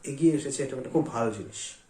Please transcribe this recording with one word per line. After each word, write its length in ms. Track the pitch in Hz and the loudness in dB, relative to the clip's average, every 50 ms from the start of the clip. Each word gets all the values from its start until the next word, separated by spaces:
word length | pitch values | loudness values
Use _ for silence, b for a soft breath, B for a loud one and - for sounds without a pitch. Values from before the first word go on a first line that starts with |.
| - | -6
এগিয়ে 280 | - 139 135 160 165 156 | -6 -2 4 4 6 6
এসেছে, 220 | 143 - 139 - - 143 | 4 0 -2 -4 -4 -4
এটা 120 | 131 131 | -4 -4
একটা 140 | 127 127 - | -6 -8 0
খুব 160 | - 160 147 | 2 2 2
ভালো 240 | - - 113 117 113 | 2 0 0 0 0
জিনিস 300 | 104 104 98 - - - - - - - - _ | 0 -2 -8 -10 -10 -12 -12 -12 -12 -16 -20 _